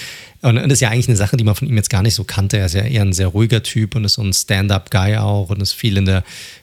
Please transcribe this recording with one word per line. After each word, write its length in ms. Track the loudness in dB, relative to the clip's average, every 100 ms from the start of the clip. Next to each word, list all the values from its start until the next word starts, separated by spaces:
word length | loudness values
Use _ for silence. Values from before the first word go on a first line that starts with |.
| -14 -16 -20 -2
Und, 160 | 2 2
und 100 | 2
das 60 |
ist 60 | 2
ja 100 | 2
eigentlich 180 | 2 2
eine 80 | 0
Sache, 220 | 0 2
die 60 |
man 100 | 2
von 120 | 0 0
ihm 100 | 0
jetzt 120 | 0
gar 140 | 0
nicht 120 | 0
so 100 | 0
kannte. 340 | -4 -2 0 0
Er 80 | 0
ist 80 |
ja 80 | 0
eher 180 | 0 0
ein 140 | 0
sehr 140 | 0 0
ruhiger 340 | 0 0 0
Typ 320 | -2 -2 -2
und 100 | -2
ist 100 | -2
so 80 | -2
ein 120 | -2
Stand-up-Guy 840 | -2 0 0 2 0 0 0 2 2
auch 320 | 0 0 -2
und 140 | -2
ist 100 | -4
viel 240 | -2 0 2
in 80 |
der 200 | 2 0 -2 -10 -18 -20